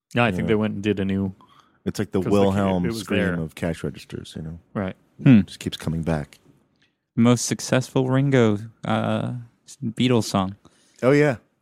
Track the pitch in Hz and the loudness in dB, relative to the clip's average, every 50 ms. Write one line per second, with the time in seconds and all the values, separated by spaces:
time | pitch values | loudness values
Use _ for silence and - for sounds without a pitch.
0 | _ _ - 120 120 113 90 104 113 - 110 104 107 107 107 104 98 107 101 101 | _ _ 0 0 0 2 0 -2 0 0 0 0 0 -2 -4 -2 -2 -2 0 0
1 | 98 95 98 98 98 95 95 - - _ _ - _ _ _ _ _ 98 - - | -2 -2 -2 -2 -2 -4 -6 -10 -18 _ _ -20 _ _ _ _ _ -6 -6 -4
2 | 104 - - 98 90 85 101 101 98 98 98 101 98 95 95 90 90 117 113 113 | -6 -4 -2 -2 0 2 2 4 4 4 2 2 0 0 0 0 -2 -2 -4 -6
3 | 98 - 98 101 98 95 87 82 80 78 - - - 85 80 - - 76 - - | -6 -4 -2 -2 0 0 -2 -4 -6 -8 -8 -6 -6 -6 -6 -6 -8 -10 -10 -12
4 | - - - 82 - - - - 78 80 82 85 - _ - 117 98 92 - - | -14 -14 -14 -14 -14 -14 -14 -12 -12 -12 -12 -14 -18 _ -8 -8 -6 -6 -8 -12
5 | _ _ _ - - 139 127 104 95 - - - - 92 - - - 80 78 82 | _ _ _ 0 4 6 6 6 6 2 -4 -10 -8 -8 -8 -6 -6 -6 -4 -4
6 | 80 82 82 76 71 - - _ _ _ _ _ _ _ _ _ _ _ _ _ | -2 -2 -2 -2 -4 -8 -14 _ _ _ _ _ _ _ _ _ _ _ _ _
7 | _ _ _ 117 117 120 123 117 - - 123 - - - 127 127 120 - - 135 | _ _ _ 2 4 4 4 2 0 -4 -6 -6 -4 -2 0 0 0 0 -2 -2
8 | 131 131 131 135 139 143 135 131 117 110 104 104 110 113 - _ - - 110 110 | 0 0 0 0 2 2 4 4 4 4 2 0 -4 -10 -16 _ -6 -4 -2 -2
9 | 110 110 107 110 113 120 127 123 120 - _ _ _ - - - 131 117 110 - | 0 -2 -2 -2 -4 -6 -8 -10 -12 -16 _ _ _ -20 -14 -10 -10 -8 -2 0
10 | 120 127 123 113 104 - - 101 95 95 101 - _ - _ _ _ _ _ _ | 2 2 2 2 0 0 -2 -2 -2 -4 -6 -12 _ -20 _ _ _ _ _ _
11 | 117 123 147 143 147 147 123 101 - _ _ _ | 2 4 4 4 4 2 0 -2 -8 _ _ _